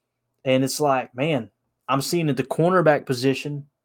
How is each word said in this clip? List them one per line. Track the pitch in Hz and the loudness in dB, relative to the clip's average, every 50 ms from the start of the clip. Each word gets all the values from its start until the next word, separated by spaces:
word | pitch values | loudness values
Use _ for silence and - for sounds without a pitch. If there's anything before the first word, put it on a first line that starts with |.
| _ _ _ _ _ _ _ _ - | _ _ _ _ _ _ _ _ -2
And | 135 131 131 135 | 0 2 2 2
it's | 131 - - | 0 -2 -2
like, | 151 143 135 127 123 - - | 0 0 0 0 -2 -6 -6
man, | 123 139 165 156 127 110 101 _ _ _ _ _ _ _ - | -4 -2 -2 -2 -2 -4 -8 _ _ _ _ _ _ _ -2
I'm | 127 139 | -2 -2
seeing | 135 - 175 175 165 151 | -2 -2 -2 -2 0 0
at | 135 | -2
the | 131 | -2
cornerback | 127 - - - 156 175 185 185 165 156 147 139 - | -4 -4 0 0 2 2 4 4 4 4 4 2 0
position, | - 131 120 127 135 135 - - 147 147 143 143 _ _ _ | -4 -4 0 0 0 0 0 -4 -8 -10 -10 -12 _ _ _